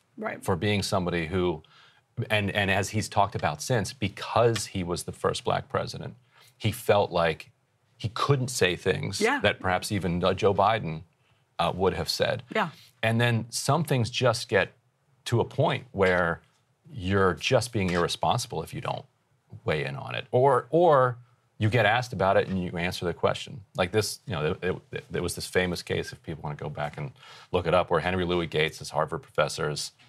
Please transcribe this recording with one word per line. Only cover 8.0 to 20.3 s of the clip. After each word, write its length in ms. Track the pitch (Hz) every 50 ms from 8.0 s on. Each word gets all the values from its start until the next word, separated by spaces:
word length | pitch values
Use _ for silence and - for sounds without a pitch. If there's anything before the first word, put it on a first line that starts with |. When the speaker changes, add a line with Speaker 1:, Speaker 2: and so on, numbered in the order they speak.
| - 107
Speaker 2:
couldn't 400 | - - - - 143 131 127 120
say 260 | - - 104 90 87
things 440 | - - 95 87 98 98 107 98 -
Speaker 1:
Yeah. 200 | 202 226 277 277
Speaker 2:
that 180 | 190 104 - -
perhaps 320 | - 92 90 90 - -
even, 320 | 107 95 82 92 85 87 85
uh, 100 | 92 95
Joe 200 | 95 110 101 98
Biden, 480 | 98 98 104 113 110 95 82 80 80 82 _ _ _ _ _ _ _ _ _ _ -
uh, 120 | 85 85 -
would 180 | 87 95 92 82
have 160 | 85 80 -
said. 340 | - - - - 78 - - - -
Speaker 1:
Yeah. 140 | - 190 165 - - - - _ _ -
Speaker 2:
And 160 | 113 113 113
then 260 | 120 120 117 113 - -
some 340 | - - - - 135 165 160
things 260 | - 143 127 110 -
just 380 | - - 98 101 117 - -
get 240 | - 110 95 87 - - _ _ _ _ _ _ _ _ _ -
to 140 | - 120 113
a 60 | 95
point 400 | - - - 147 175 139 107 - -
where 500 | - 95 98 92 90 87 90 82 82 82 _ _ _ _ _ _ _ _ _ -
you're 440 | - 117 90 92 98 101 95 92 85
just 360 | 76 - - 131 120 110 -
being 200 | - 110 95 87
irresponsible 720 | 87 87 85 82 - - - 80 90 120 - - - 82 78
if 100 | - -
you 80 | 78
don't 240 | - - - - - _ _ _ _ _ _ _ _ _ - 104 -
weigh 200 | - 80 76 69
in 100 | 67 69
on 200 | - - - 60
it. 100 | 58 - -